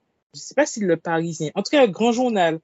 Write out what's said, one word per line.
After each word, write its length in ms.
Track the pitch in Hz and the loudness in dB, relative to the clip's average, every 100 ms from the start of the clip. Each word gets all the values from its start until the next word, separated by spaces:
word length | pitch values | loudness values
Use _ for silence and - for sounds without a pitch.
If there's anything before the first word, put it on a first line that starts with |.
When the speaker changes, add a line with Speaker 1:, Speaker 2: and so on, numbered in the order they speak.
| _ _ _ | _ _ _
Speaker 1:
je 60 | 143 | -20
sais 140 | - | -6
pas 120 | - 294 | -2 -2
si 140 | - | 0
Le 160 | 196 160 | 0 0
Parisien, 520 | 170 165 170 160 151 | 0 -2 -2 -6 -6
en 80 | 185 | -6
tout 80 | - | 0
cas, 120 | 302 | 4
un 40 | 240 | 4
grand 240 | 160 233 | 4 0
journal 440 | 233 254 208 170 | 2 0 2 0
Speaker 2:
Mm. 40 | 160 | 0